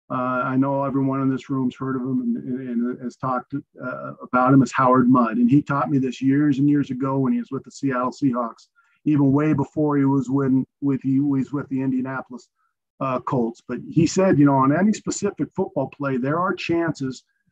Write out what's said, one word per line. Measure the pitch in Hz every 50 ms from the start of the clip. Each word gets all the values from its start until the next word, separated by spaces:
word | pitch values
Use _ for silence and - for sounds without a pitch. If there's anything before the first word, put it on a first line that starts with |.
| _ -
uh, | 135
I | 127 127 127 127 123 131 135 131
know | 131 135 139 139 139 139
everyone | 139 127 139 135 135 135 135
in | 135 135
this | 131 123 - -
room's | 139 135 131 123 -
heard | - 135 135 131
of | 131
him | 123 135 127 127
and, | 120 117 117
and, | 139 - 131 123 135 131 123
and | 120 117 120 123 127 -
has | 131 117 -
talked, | - - 131 127 123 - - 139
uh, | 143 - _ _ - - 127 - - 139 135 143 -
about | 131 - - 123 127 131 139
him, | 139
as | 123 -
Howard | - - 131 127 127 131 123 123
Mudd. | 131 123 117 113 110 120
And | 120 117
he | 139 147
taught | - - 143 139 156 151
me | 147 131
this | 131 123 120 -
years | 131 135 135 147 151 151 131 131
and | 143 147
years | 147 143 131 131
ago | 127 123 135 135 135 139
when | 131 123
he | 120 120
was | 113 -
with | 135 127 -
the | 123
Seattle | - - - 135 127 123 123 123
Seahawks, | 120 - 143 135 120 123 117 113 - _ - _ _ _ _ _ _ _ -
even | 151 151 143 143 135
way | 135 147 151 156
before | 147 135 139 - - 156 151 147 143 143
he | 139
was | 135 139 139 123 120
when, | 135 139 135 131 131 131 131 _ _ -
with, | 139 139 135 123
he | - 135 135 135
was | 147 143 139 135 120 -
with | 139 143 139 -
the | 135 131
Indianapolis, | 135 135 131 127 127 131 135 131 - _ 123 117 - _ _ _ _ _ _ _ _ _ _ -
uh, | 139 135 127 127
Colts. | - - 143 127 113 113 117 - _
But | - 123 - - -
he | - 151 165
said, | - - 190 190 190 156 143
you | 147
know, | 143 139
on | 131 131 135 147
any | 170 196 214
specific | 202 - - - - - 196 202 - - 151 - -
football | - 127 - - 143 131 131
play, | - - 143 135 131
there | 123 127 139 151 170
are | 185 190 180
chances – | - - - 170 165 170 160 151 - 135 131 123 - _ _ _ _ _ _